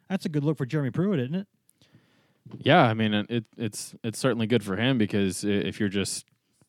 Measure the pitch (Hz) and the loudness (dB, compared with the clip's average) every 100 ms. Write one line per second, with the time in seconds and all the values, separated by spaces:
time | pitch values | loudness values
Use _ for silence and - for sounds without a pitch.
0 | - 190 202 151 143 160 131 156 135 127 | -6 -6 -2 -2 -2 -2 -2 -2 -2 -2
1 | 190 175 123 175 202 _ _ _ _ - | 0 0 -2 -4 -8 _ _ _ _ -20
2 | _ _ _ _ - - - 175 127 110 | _ _ _ _ -20 -2 4 6 6 4
3 | 110 107 104 120 110 - 113 - - - | 2 0 0 -4 -6 -8 -8 -8 -14 -10
4 | 117 104 135 117 110 120 98 95 123 131 | -8 -2 0 0 2 2 0 -2 0 2
5 | 104 104 98 90 104 101 92 - 104 98 | 2 2 0 0 0 0 0 -2 -2 -2
6 | 95 - - _ _ _ | -4 -6 -12 _ _ _